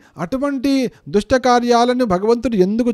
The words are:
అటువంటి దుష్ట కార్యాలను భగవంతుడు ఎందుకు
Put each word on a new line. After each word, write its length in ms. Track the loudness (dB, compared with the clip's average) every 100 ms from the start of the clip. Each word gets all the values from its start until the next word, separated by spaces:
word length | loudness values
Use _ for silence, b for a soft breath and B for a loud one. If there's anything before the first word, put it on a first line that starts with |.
| b -12
అటువంటి 760 | -6 -4 -4 -4 -2 -2 -4 b -6
దుష్ట 260 | -4 0 0
కార్యాలను 720 | 2 2 2 2 2 0 0
భగవంతుడు 500 | 0 0 0 0 0
ఎందుకు 380 | 0 0 -2